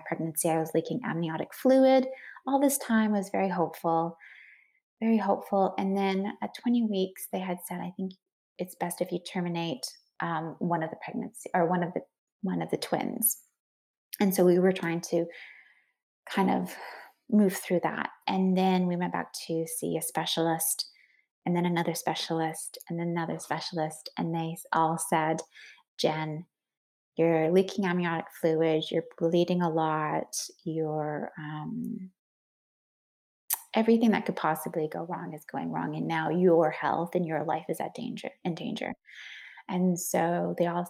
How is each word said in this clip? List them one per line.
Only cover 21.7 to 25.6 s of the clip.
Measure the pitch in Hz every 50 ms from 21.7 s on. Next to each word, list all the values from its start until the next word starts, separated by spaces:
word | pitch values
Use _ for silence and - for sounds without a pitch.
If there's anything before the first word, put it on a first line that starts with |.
| 175 170 175 175 165
specialist, | - - - 160 - - - 165 165 165 160 160 - - - - - - -
and | 175 170
then | 170 170
another | 170 170 165 170 165 160
specialist, | - - 147 160 - - 180 165 156 156 - - - - - -
and | 170 165 165
they | 165 165 165
s-, | 170 - - -
all | - 165 160 160 165 170
said, | - - 180 160 156 160 160 160 - - - -